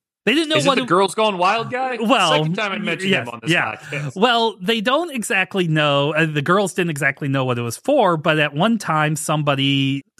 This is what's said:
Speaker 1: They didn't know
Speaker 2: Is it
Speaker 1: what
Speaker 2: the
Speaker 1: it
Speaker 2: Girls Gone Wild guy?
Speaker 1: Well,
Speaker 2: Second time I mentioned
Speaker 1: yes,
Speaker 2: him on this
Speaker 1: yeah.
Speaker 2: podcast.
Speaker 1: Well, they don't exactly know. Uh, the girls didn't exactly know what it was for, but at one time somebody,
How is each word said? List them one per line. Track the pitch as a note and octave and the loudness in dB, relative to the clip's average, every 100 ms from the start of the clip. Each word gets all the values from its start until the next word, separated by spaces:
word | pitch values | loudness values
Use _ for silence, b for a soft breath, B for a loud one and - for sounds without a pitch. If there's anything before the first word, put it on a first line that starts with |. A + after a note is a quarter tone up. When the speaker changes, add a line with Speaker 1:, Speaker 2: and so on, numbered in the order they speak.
| _ _ | _ _
Speaker 1:
They | - | -2
didn't | C4+ D#4+ | 0 0
know | D#4 | 0
Speaker 2:
Is | C#4 | 2
it | |
Speaker 1:
what | C4 | 0
Speaker 2:
the | |
Speaker 1:
it | B3+ | 2
Speaker 2:
Girls | F3 G3 | 2 2
Gone | - G#3+ F#3 | 0 0 2
Wild | F3+ A3 A3+ | 0 0 -2
guy? | B3 C4 A#3+ | -4 -4 -2
Speaker 1:
Well, | G#3+ A#3+ F3+ | 2 2 4
Speaker 2:
Second | D3+ D#3 F#3 | 2 0 -2
time | G#3+ | -4
I | F#3 | -6
mentioned | F3 E3 F#3+ | -6 -4 -2
Speaker 1:
yes, | F#3 A#2+ | -2 -4
Speaker 2:
him | |
on | A#2 | -8
this | A2+ | -2
Speaker 1:
yeah. | E3+ A#2+ G#2+ | 0 -2 -6
Speaker 2:
podcast. | - D3 D3 F#3 | -10 -8 -8 -2
Speaker 1:
Well, | A#3 A#3 A3+ G3 | 0 2 0 -2
they | F3+ A3+ | -4 -2
don't | G#3+ C#4+ F4 | 0 0 -2
exactly | C4+ G3+ G3 F#3 G3 F3 | -6 -4 -2 -2 -2 0
know. | D#3 D3+ C#3+ C#3+ | 2 2 2 2
Uh, | D#3 D#3+ | 0 0
the | D3 | 0
girls | C#3+ F#3 G3 | 0 2 0
didn't | - E3+ | -2 -2
exactly | D3 C#3 C#3 C#3+ | -2 -2 -2 -2
know | C3+ | 0
what | C3 A#2+ | 0 -2
it | |
was | A#2+ - | -4 -6
for, | - C#4+ G3+ E3 | 0 2 4 2
but | E3 D#3 | 2 2
at | D3 | 2
one | C#3+ G#3 A#3 | 0 0 0
time | - D#3 D3+ | 0 0 0
somebody, | D#3 - D#3 D3 C3+ C#3 C#3 C3+ C#3 - _ | 0 -2 -2 0 2 2 2 0 -2 -6 _